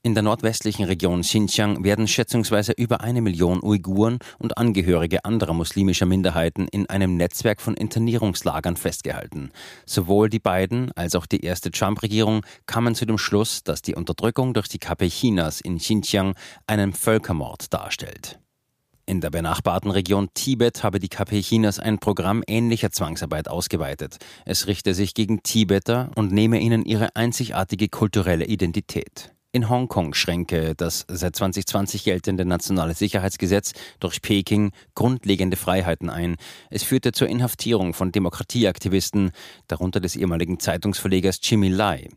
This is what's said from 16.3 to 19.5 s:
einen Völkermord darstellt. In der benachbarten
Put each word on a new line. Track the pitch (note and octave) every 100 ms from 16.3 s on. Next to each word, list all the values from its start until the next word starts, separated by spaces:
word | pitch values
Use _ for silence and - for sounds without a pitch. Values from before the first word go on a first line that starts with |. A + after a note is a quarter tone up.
| F#2+ - - -
einen | G#2+ G2
Völkermord | F2 - A2 - E2+ C2+ - -
darstellt. | - - - - - - - _ _ _ _ _ _ -
In | F#2
der | D#2
benachbarten | E2+ E2